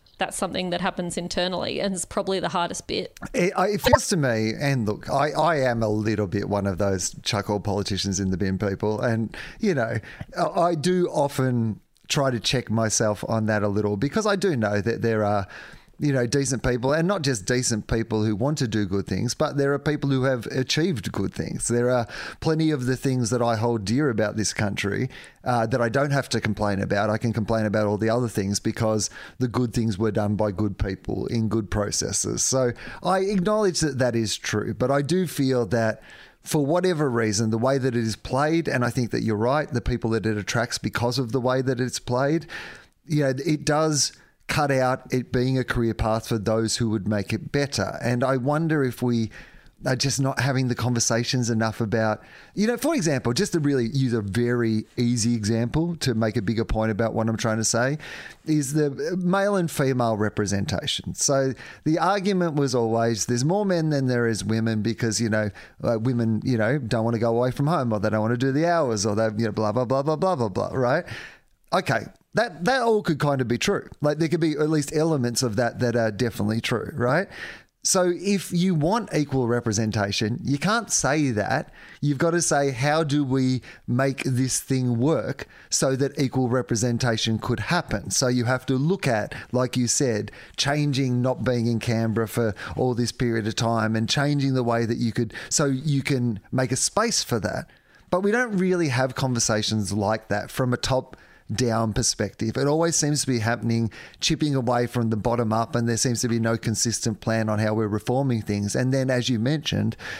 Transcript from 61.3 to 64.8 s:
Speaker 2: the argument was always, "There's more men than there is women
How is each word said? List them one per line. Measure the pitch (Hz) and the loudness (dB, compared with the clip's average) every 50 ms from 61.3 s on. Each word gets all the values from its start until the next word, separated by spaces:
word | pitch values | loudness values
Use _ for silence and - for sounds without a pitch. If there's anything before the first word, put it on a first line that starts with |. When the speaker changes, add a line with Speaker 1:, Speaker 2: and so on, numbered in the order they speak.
| 143 135 135 135 127 - - - - - - | 2 2 2 0 -2 -4 -10 -18 -14 -6 0
Speaker 2:
the | 156 156 170 | 0 2 2
argument | 160 180 202 208 180 202 196 185 175 170 143 | 4 2 2 2 2 2 2 2 2 2 2
was | 147 143 135 127 | 2 0 2 2
always, | 127 117 113 110 113 117 117 117 104 - | 2 2 2 2 2 2 2 2 0 0
"There's | - 123 120 131 | -2 0 0 2
more | 151 180 208 208 | 2 2 2 2
men | 196 185 170 160 156 | 0 0 0 2 0
than | 151 139 135 127 | 0 0 2 2
there | 127 120 120 | 2 2 2
is | 117 113 95 95 | 2 0 0 -2
women | 101 110 113 110 117 113 107 | -2 0 0 0 0 0 0